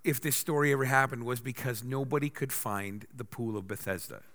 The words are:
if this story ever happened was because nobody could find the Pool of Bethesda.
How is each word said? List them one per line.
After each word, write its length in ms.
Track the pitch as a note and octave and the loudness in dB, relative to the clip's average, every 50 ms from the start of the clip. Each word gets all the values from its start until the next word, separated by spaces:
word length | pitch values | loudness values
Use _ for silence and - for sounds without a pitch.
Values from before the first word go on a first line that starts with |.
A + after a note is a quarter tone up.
| - | 2
if 160 | F3 C#3+ - | 2 0 2
this 160 | - D#3 C3 | 0 0 0
story 360 | - - - D#3 D3 D3 D3 | 0 0 2 2 4 6 6
ever 120 | C#3 C3+ C3+ | 6 4 4
happened 400 | B2+ C3+ C3+ C3+ C3 C3+ A#2+ A#2 | 6 6 6 6 4 0 -4 -2
was 160 | A#2+ B2 A#2 | -4 -4 -2
because 420 | A#2 C3 B2 - - B2+ A#2+ A2 | -4 -6 -6 -2 -2 -4 -4 -2
nobody 480 | A#2 B2+ C3 C#3 C#3 B2 D3 D3 C#3+ D3 | -4 -4 -2 -2 0 0 0 0 0 0
could 220 | - - C#3+ C3+ | -2 -4 -4 -2
find 540 | - - - A2+ G#2 G2 G2+ G2+ G2+ G#2 - - - | -2 -4 -2 -2 -2 -2 -2 -4 -6 -8 -10 -12 -12
the 100 | B2+ A2 | -12 -12
Pool 320 | - - - A#2 A2+ G#2+ | -10 -6 -4 -2 -2 -2
of 100 | G#2 F#2+ | -4 -4
Bethesda. 560 | F#2+ G#2 - - G2+ F#2+ F2+ - - A1+ G1+ - - | -6 -8 -4 -2 -2 -2 -2 -4 -10 -12 -14 -14 -18